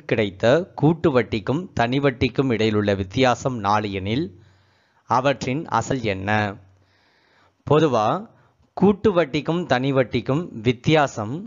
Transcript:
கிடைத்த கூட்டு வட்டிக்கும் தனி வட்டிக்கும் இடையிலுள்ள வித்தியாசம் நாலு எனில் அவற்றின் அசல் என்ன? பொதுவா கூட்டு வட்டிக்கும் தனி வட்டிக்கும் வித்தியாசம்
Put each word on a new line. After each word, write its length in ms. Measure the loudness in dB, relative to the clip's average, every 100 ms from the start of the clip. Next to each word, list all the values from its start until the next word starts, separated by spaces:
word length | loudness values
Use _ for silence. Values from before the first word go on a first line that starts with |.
| -4
கிடைத்த 680 | -2 -2 0 2 2 0 0
கூட்டு 340 | 2 2 2
வட்டிக்கும் 640 | 2 0 -4 -2 -4 -4
தனி 260 | -2 0 2
வட்டிக்கும் 520 | 0 0 -2 0 0
இடையிலுள்ள 440 | 2 2 2 0 0
வித்தியாசம் 640 | -2 0 2 2 -2 -4
நாலு 320 | 0 0 0
எனில் 340 | -4 -4 -4 -4 -10 _ _ _ _ _ _ -2
அவற்றின் 560 | 0 0 -2 -2 -4 -2
அசல் 360 | -4 -2 -4
என்ன? 280 | -2 -4 -2 0 0 -6 -18 _ _ _ _ _ _ _ _ _ 0
பொதுவா 400 | 2 4 2 0 -2 -6 _ _ _ _
கூட்டு 380 | 0 2 4 2
வட்டிக்கும் 540 | 2 0 -2 -2 -2 0
தனி 280 | 0 2
வட்டிக்கும் 500 | 0 0 -2 -2 -2 -2 -4
வித்தியாசம் 760 | -2 0 2 2 2 -2 -6 -6